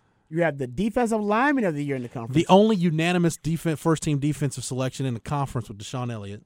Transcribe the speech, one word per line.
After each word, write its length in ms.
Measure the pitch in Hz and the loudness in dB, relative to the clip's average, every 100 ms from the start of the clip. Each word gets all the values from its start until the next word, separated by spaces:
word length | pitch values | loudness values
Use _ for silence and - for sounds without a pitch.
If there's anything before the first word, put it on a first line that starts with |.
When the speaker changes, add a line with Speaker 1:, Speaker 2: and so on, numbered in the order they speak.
| _ _ _ | _ _ _
Speaker 1:
you 120 | 160 | -2
have 160 | 165 139 | 0 0
the 80 | 127 | -6
defensive 520 | 123 214 247 226 220 | -2 -2 0 0 0
lineman 440 | 208 214 277 277 | 0 2 2 2
of 100 | 196 | 0
the 100 | 147 | -2
year 120 | 143 131 | -4 -4
in 60 | |
the 60 | 120 | -6
conference. 280 | 127 117 143 | -8 0 0
Speaker 2:
The 100 | - | 6
only 280 | 185 220 208 | 8 8 4
unanimous 600 | 175 156 165 180 170 - | 2 2 2 2 2 0
defen-, 400 | 156 165 170 147 | -2 -2 -2 0
first-team 440 | 165 156 160 143 | 2 2 0 0
defensive 420 | 147 143 143 - | 0 -2 -4 -4
selection 440 | - 127 131 - 135 | -6 -4 -4 -2 -4
in 80 | |
the 60 | 113 | -4
conference 480 | - 143 135 127 117 | -4 -4 -2 -4 -8
with 100 | 101 | -12
Deshaun 340 | 107 131 120 | -10 -8 -6
Elliott. 300 | 113 101 104 | -8 -10 -14